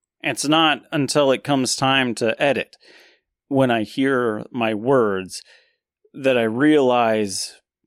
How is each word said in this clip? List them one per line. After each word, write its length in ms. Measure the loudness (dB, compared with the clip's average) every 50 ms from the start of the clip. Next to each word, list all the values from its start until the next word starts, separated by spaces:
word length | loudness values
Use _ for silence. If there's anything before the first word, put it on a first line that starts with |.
| _ _ _ _
It's 240 | -6 -6 -6 -4 -2 0
not 340 | 2 2 4 2 0 -2 -4 -6
until 400 | -4 -4 -2 0 0 2 2 2
it 140 | 2 0 0
comes 320 | -2 -2 0 0 -2 -2
time 380 | -2 0 0 0 0 0 -2 -4
to 180 | -2 -2 -2 -2 0
edit, 340 | 0 0 0 -2 -4 -8 -12 _ _ -20 -20 -20 -20 _ _ _ _ _ _ _ _ -4
when 220 | 0 0 2 2
I 140 | 0 -2 -2
hear 600 | -4 -4 -2 -2 0 0 0 0 -2 -4 -6 -8 -10
my 240 | -8 -6 -4 -4 -4
words, 680 | -4 0 0 2 2 2 2 0 -4 -6 -8 -14 -18 -18 _ -20 _ _ _ _ _ _ _ _ _ _ _
that 240 | -10 -2 0 0 2
I 60 | 2
realize 1200 | 0 0 0 2 4 4 4 4 4 4 4 2 2 2 0 0 -2 -4 -6 -8 -10 -12 -14 -20 _ _ _ _ _